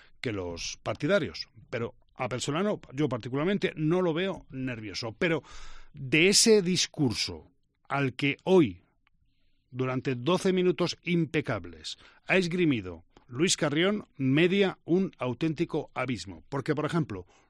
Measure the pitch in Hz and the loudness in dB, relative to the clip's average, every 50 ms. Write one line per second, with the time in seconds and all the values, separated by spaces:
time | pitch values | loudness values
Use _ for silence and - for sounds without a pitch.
0 | - - - - - 131 104 98 90 87 85 85 - - - - - 120 110 - | -20 -20 -16 -8 -6 -6 -4 -4 -6 -6 -8 -8 -8 -10 -10 -8 -6 -6 -4 -2
1 | 139 151 196 196 147 90 78 - - - _ 110 - - - 117 117 110 - _ | 0 0 2 0 0 -2 -6 -10 -14 -16 _ -20 -12 -10 -6 -6 -6 -8 -10 _
2 | _ _ _ - 131 113 127 120 - - 143 165 202 214 185 131 - - 131 131 | _ _ _ -8 -6 -6 -4 -6 -4 -4 -2 -2 -2 -2 -2 -4 -8 -10 -4 -2
3 | 151 135 127 117 104 123 123 139 151 185 208 190 - 175 - - 156 151 170 185 | -2 -2 -2 -4 -6 -4 -4 -2 0 0 0 0 -2 -4 -4 -2 0 0 2 2
4 | 185 170 151 165 190 196 165 139 - - 135 131 131 131 123 113 107 101 87 - | 2 0 0 -2 -2 -4 -6 -8 -12 -12 -10 -8 -6 -6 -6 -8 -10 -10 -8 -8
5 | 120 113 107 - - 170 165 143 - - - - - - - - - - - 143 | -8 -8 -4 -2 0 0 0 -2 -4 -8 -14 -14 -12 -12 -12 -14 -14 -16 -14 -14
6 | 139 127 120 151 170 190 208 - - 226 214 208 180 175 185 - - - - - | -4 0 4 4 6 6 6 6 8 8 6 6 6 2 2 0 0 -2 0 0
7 | 147 120 104 - - - 87 78 80 - _ _ _ _ _ _ _ - 139 139 | 0 2 2 0 -4 -4 -6 -10 -14 -20 _ _ _ _ _ _ _ -6 -2 -2
8 | 139 131 - - 143 143 139 - _ 175 190 185 147 101 90 - _ _ _ _ | -2 -2 -2 0 0 0 -2 -2 _ 4 6 6 6 6 2 -6 _ _ _ _
9 | _ _ _ _ _ _ _ _ _ _ _ _ _ _ 127 123 131 131 127 131 | _ _ _ _ _ _ _ _ _ _ _ _ _ _ -6 -4 -4 -2 -2 -2
10 | 127 143 131 120 120 151 185 180 - 190 185 185 180 180 160 - 180 156 - - | -2 -2 -4 -2 0 0 0 2 2 2 2 4 2 2 2 2 -2 -2 -4 -6
11 | _ 175 175 170 160 127 - 151 135 - 120 98 85 87 85 - - - - - | _ 0 0 0 0 0 0 -2 -2 -2 -4 -6 -8 -10 -16 -14 -12 -12 -14 -14
12 | - - _ _ _ - 165 190 185 170 170 180 180 156 135 110 92 92 85 82 | -16 -20 _ _ _ 0 2 2 2 0 0 2 4 4 2 2 -2 -6 -12 -14
13 | - _ _ - _ - 123 123 170 190 - - 165 147 147 156 175 196 214 208 | -16 _ _ -20 _ -12 -2 0 0 0 2 0 0 0 2 2 2 2 0 -2
14 | - - _ - 135 131 135 147 175 175 185 202 196 185 151 - _ 143 165 190 | -4 -10 _ -2 0 2 4 4 4 4 4 4 2 2 0 -4 _ 0 2 2
15 | 190 160 - - 135 127 120 - 165 160 156 131 170 - - 156 - - - 127 | 2 0 -4 -6 -6 -6 -4 -2 -2 -2 -2 -2 -4 -4 -4 -6 -6 -6 -6 -6
16 | 127 127 123 98 92 95 85 78 - - - 139 127 - 147 139 151 147 165 170 | -4 -4 -4 -4 -6 -10 -14 -14 -12 -8 -6 -4 -2 -2 -2 0 -2 0 0 0
17 | 143 - 107 92 90 - _ _ _ | 0 -2 -4 -10 -12 -14 _ _ _